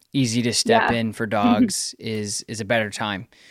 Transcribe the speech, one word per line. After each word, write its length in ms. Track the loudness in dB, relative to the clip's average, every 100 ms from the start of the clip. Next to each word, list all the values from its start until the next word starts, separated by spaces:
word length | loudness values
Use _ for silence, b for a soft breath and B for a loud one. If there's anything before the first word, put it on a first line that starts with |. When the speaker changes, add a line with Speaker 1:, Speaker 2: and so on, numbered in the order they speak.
| _
Speaker 1:
easy 260 | 0 2 2
to 120 | 0
step 360 | 0 4 4 4
Speaker 2:
Yeah. 60 | 0
Speaker 1:
in 140 | -2
for 140 | -4 -2
Speaker 2:
<laughs> 140 | 0
Speaker 1:
dogs 520 | 2 4 2 0 -6 -8
is, 440 | -8 -6 -6 -8 -8
is 120 | -8
a 20 |
better 240 | 0 0 0
time. 380 | -4 -4 -4 -8 B B